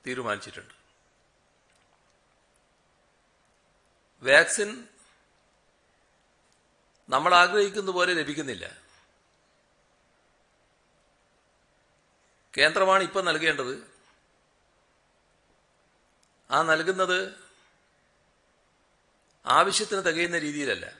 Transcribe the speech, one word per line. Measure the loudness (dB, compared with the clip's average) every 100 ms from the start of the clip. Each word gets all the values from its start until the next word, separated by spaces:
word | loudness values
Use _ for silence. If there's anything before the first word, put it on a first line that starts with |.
തീരുമാനിച്ചിട്ടുണ്ട്. | -10 -8 -6 -6 -8 -20 -20 -20 _ _ _ _ _ _ _ _ _ _ _ _ _ _ _ _ _ _ _ _ _ _ _ _ _ _ _ _ _ _ _ _ _ _
വാക്സിൻ | 4 6 6 -2 -4 -8 -20 _ _ _ _ _ _ _ _ _ _ _ _ _ _ _ _ _ _ _ _ _ -4
നമ്മൾ | 0 4 6
ആഗ്രഹിക്കുന്ന | 6 4 0 -2 -6
പോലെ | -2 0
ലഭിക്കുന്നില്ല. | 0 -4 -8 -10 -10 -14 -18 _ _ _ _ _ _ _ _ _ _ _ _ _ _ _ _ _ _ _ _ _ _ _ _ _ _ _ _ _ _ _ _ _ _ _ _ _
കേന്ദ്രമാണ് | 2 2 4 4 4
ഇപ്പം | 2 -2 -2
നൽകേണ്ടത്. | 0 -2 -2 -6 -10 -16 _ _ _ _ _ _ _ _ _ _ _ _ _ _ _ _ _ _ _ _ _ _ _ _ _ _
ആ | -2
നൽകുന്നത് | 2 0 0 -2 0 -2 -4 -14 -20 _ _ _ _ _ _ _ _ _ _ _ _ _ _ _ _ _ _ _ 0
ആവശ്യത്തിന് | 2 2 0 -4 -2 -2
തികയുന്ന | -2 -2 -4
രീതിയിലല്ല. | -6 -6 -6 -6 -8